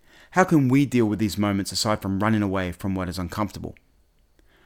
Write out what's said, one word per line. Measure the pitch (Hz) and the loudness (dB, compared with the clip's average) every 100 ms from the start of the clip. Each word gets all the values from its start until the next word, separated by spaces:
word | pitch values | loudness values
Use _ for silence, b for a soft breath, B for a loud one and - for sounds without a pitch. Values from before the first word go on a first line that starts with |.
| b b b | b b b
How | 180 | 0
can | 185 160 131 | 4 4 6
we | 135 139 | 4 4
deal | 123 110 | 2 2
with | 101 | 2
these | 107 101 | -2 0
moments | 101 98 95 | 0 0 -4
aside | 92 110 107 | -4 -2 -2
from | 98 95 | -2 -2
running | 107 110 | 0 0
away | 101 95 90 | 0 -2 -4
from | 82 98 | -6 -6
what | 95 87 | -4 -6
is | 87 | -6
uncomfortable? | 87 - 104 - - - _ _ _ _ _ _ b b | -8 -6 -6 -8 -12 -14 _ _ _ _ _ _ b b